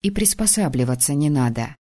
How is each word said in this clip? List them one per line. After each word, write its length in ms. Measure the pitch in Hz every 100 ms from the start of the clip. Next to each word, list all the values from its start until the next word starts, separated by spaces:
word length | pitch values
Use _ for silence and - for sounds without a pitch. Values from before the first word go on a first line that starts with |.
И 80 | 202
приспосабливаться 1040 | 208 214 - 214 226 175 131 123 123 -
не 160 | 143 151
надо 460 | 147 123 113 117 -